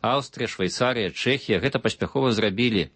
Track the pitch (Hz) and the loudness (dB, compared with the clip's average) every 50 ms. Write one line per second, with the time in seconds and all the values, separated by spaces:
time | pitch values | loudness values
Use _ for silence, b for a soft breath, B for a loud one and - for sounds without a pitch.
0 | - 110 127 143 131 - - - 123 107 - - 95 90 - - 127 123 127 120 | 0 2 0 0 -2 -4 -6 -6 -6 -6 -2 -2 -2 -2 0 0 0 0 2 0
1 | 104 87 80 - - 123 131 139 - - 107 87 101 139 - 131 - 113 - - | -2 -2 -2 -2 0 0 0 0 0 0 0 2 2 0 -2 -2 -4 -4 -6 -6
2 | 98 87 - 139 135 127 117 104 107 104 95 101 123 123 110 95 78 69 _ | -6 -2 0 0 2 2 2 2 2 0 2 2 0 2 2 2 0 -2 _